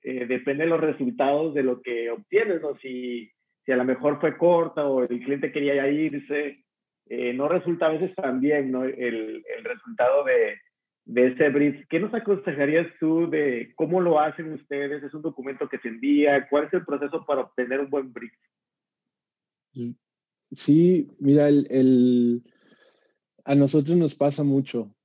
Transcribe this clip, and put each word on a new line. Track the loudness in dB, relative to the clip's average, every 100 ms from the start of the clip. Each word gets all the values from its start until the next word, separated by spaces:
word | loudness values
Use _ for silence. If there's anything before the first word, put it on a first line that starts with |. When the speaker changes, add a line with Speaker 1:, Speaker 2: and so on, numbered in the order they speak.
Speaker 1:
eh, | -8 -8 -4
depende | -4 -4 -2
de | 0
los | 0
resultados | 0 -2 -6 -2 0 0 -2
de | -2
lo | -2 -4
que | -6 -6 -6
obtienes, | -8 _ -2 0 -4
¿no? | -6 -10
Si, | -10 -10 -8 -10 -12 _ _ _ -2
si |
a | 0
lo | 2
mejor | 0 0 0
fue | -2 2
corta | 4 4 0 -2 0
o | 0
el | 0 -4
cliente | -4 -4 -4
quería | -2 0 0
ya | 0
irse, | 0 -2 -4 -6 -6 -6 -10 _ _ _ _ _
eh, | -6 -4
no | -2 0
resulta | 0 -2 0 0
a |
veces | 0 -4 -4
tan | -4 0
bien, | 0 0 0
¿no? | -2
El, | -4 -4 -4 -4 -8 -10 -12
el | -12
resultado | -10 -12 -12 0 2 2
de, | 2 2 0 -4 _ _ _ _ -4
de | 2 2
ese | 4 2
brief. | 2 0 -2 -6
¿Qué | -4
nos | -2
aconsejarías | -4 -2 -2 -2 -2 0 0 -2 -4
tú | 0 0 0
de | 0 0 -2 -8 -6
cómo | -2 0
lo | 2 2
hacen | 2 -4 -12
ustedes? | -14 _ -6 -6 -8
¿Es | -10 -10
un |
documento | -10 -8 -12 -8 -8
que | -8
se | -10
envía? | -4 2 4 4 2 2
¿Cuál | 0 0
es |
el | -4 -2
proceso | -6 -4 -6 -2
para | -2
obtener | -2 -6 -4 -4
un | -2
buen | -4 -6
brief? | -12 -16 _ _ _ _ _ _ _ _ _ _ _ _ _ _ -12 -10 -12 _ _ _ _ _
Speaker 2:
Sí, | -6 4 6 6 4 0 _
mira, | 4 6 6
el, | 4 2
el, | 2 6 6 6 4 2 0 _ _ _ _ _ _ _ _ _ _
a | 0 4
nosotros | 4 2 4 2
nos | 2
pasa | 0 -2 0
mucho | 0 0 0 -6 -8 _